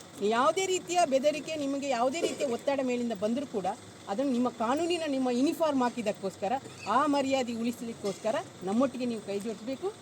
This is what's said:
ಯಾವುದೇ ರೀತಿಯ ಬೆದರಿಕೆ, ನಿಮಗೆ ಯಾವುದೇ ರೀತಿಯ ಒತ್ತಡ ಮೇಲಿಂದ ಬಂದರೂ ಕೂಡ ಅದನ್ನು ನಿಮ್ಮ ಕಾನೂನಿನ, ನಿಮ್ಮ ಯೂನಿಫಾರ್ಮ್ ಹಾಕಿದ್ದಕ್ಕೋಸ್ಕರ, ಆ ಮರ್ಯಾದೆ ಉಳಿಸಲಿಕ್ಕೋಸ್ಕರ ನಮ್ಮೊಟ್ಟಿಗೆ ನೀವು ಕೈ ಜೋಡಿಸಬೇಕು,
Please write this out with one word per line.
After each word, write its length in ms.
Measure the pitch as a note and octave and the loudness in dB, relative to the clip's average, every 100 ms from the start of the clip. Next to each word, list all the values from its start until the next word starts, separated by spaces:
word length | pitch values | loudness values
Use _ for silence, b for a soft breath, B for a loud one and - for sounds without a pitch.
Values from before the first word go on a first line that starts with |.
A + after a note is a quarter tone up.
| - - G3+ | -16 -2 2
ಯಾವುದೇ 360 | A3+ D4 E4+ F#4+ | 4 4 4 2
ರೀತಿಯ 340 | F#4 - F4 D#4+ | 0 0 2 4
ಬೆದರಿಕೆ, 420 | C4+ D4 D4+ D#4 D#4 | 4 4 2 -2 -4
ನಿಮಗೆ 340 | C#4 C#4 C#4 | -2 -2 -2
ಯಾವುದೇ 300 | A#3 C4 D#4+ E4+ | 2 2 2 -2
ರೀತಿಯ 200 | C4+ C#4+ A#3 | 0 -2 0
ಒತ್ತಡ 240 | - C#4 C4 | 0 0 0
ಮೇಲಿಂದ 220 | B3 A#3+ G#3 | 0 -2 -2
ಬಂದರೂ 220 | G#3+ A#3+ C#4 | -2 -2 -4
ಕೂಡ 200 | G#3 F3+ A#3 - - - | -4 -4 -4 -10 -14 -6
ಅದನ್ನು 220 | G3+ C#4 | -2 0
ನಿಮ್ಮ 180 | A#3+ B3 | 0 0
ಕಾನೂನಿನ, 540 | A#3+ A3+ D4 E4+ F4 D#4+ C4+ | 0 0 2 2 0 0 0
ನಿಮ್ಮ 140 | B3+ A#3+ | 2 2
ಯೂನಿಫಾರ್ಮ್ 420 | D4 D4 D#4 C4+ B3 | 2 4 2 4 2
ಹಾಕಿದ್ದಕ್ಕೋಸ್ಕರ, 680 | A#3+ G#3 G3 G3 - G3 C4 A3 - F#3+ | 0 -2 -2 -4 -4 -2 -2 -4 -10 0
ಆ 160 | A#3+ D4+ | 2 4
ಮರ್ಯಾದೆ 480 | C#4+ C4+ C4+ A#3+ A3+ | 4 2 2 0 -2
ಉಳಿಸಲಿಕ್ಕೋಸ್ಕರ 760 | A#3 A#3+ A#3 - G3+ - - C#4+ F#4+ - | -2 -4 -6 -4 -4 -2 -2 -2 -4 -6
ನಮ್ಮೊಟ್ಟಿಗೆ 420 | F#3 A3+ C4+ B3+ B3 | 0 2 2 0 -2
ನೀವು 100 | A3+ G3+ | -4 -4
ಕೈ 120 | G3+ | -4
ಜೋಡಿಸಬೇಕು, 540 | A3 G3 A3 C4+ F#4+ A4 | -4 -6 -6 -6 -6 -6